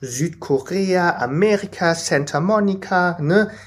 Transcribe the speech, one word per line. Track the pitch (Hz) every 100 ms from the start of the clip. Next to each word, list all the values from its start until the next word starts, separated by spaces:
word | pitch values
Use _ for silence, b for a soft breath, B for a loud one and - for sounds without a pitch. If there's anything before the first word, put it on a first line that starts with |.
Südkorea, | 131 123 170 - - 135 - 185 190 180 175 -
Amerika, | 123 147 214 202 196 - 170 165
Santa | - 147 143 147
Monica, | 180 214 202 190 - 185 180 165
ne, | 147 196 208 B